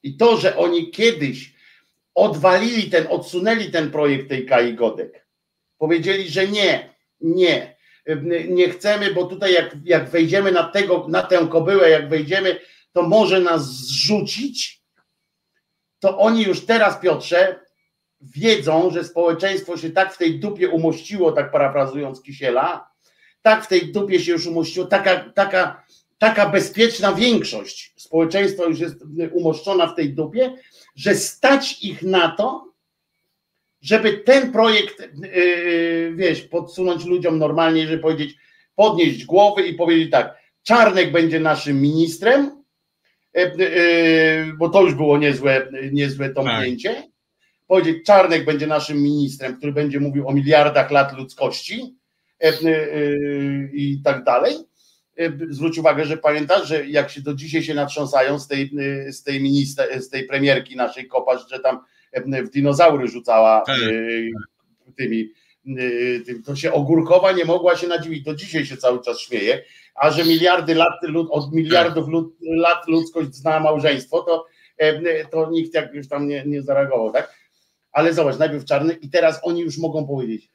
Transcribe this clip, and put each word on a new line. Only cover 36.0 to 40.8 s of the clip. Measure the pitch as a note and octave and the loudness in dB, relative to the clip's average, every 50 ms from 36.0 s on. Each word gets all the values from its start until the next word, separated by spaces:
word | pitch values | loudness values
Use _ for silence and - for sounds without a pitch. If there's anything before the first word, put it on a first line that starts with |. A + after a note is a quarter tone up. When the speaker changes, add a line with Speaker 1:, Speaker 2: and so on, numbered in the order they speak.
| E3 E3 E3 | -4 -4 -4
Speaker 1:
wiesz, | E3+ F#3+ E3+ D3+ - | -2 -2 -2 -2 -2
podsunąć | - _ - E3+ D#3+ - - F#3 F#3 F3+ E3+ D3+ D3 | -8 _ -6 -6 -6 -6 -6 -4 -2 -2 -2 -4 -2
ludziom | F3+ F3+ F3 - E3+ D#3+ D#3 | -2 -2 0 0 0 0 0
normalnie, | D#3 D3 D3+ E3 E3+ E3 D#3+ D#3+ D#3 | 0 0 0 2 2 2 2 2 0
żeby | D#3 D#3+ D#3 | 0 -4 -2
powiedzieć, | D#3 D#3+ D#3+ D3 D3 C#3 - _ _ _ _ _ _ _ _ | 0 -2 -2 -2 -6 -8 -10 _ _ _ _ _ _ _ _
podnieść | - G#3 A#3 D#3+ E3+ E3+ C#3+ C3 A2+ - | 2 2 4 4 2 2 2 0 -4 -6
głowy | - D#3+ F#3+ G3+ G#3 G3+ G3 F3+ | 2 4 6 6 6 4 0 -2
i | F3 D#3+ | -2 -2
powiedzieć | E3+ F3 E3 E3+ E3 D#3+ D3 | -2 0 2 2 2 2 2
tak, | D#3 D#3+ C#3+ - - _ _ _ _ _ | 0 0 0 0 -10 _ _ _ _ _
Czarnek | _ - A3+ A#3+ | _ 2 4 6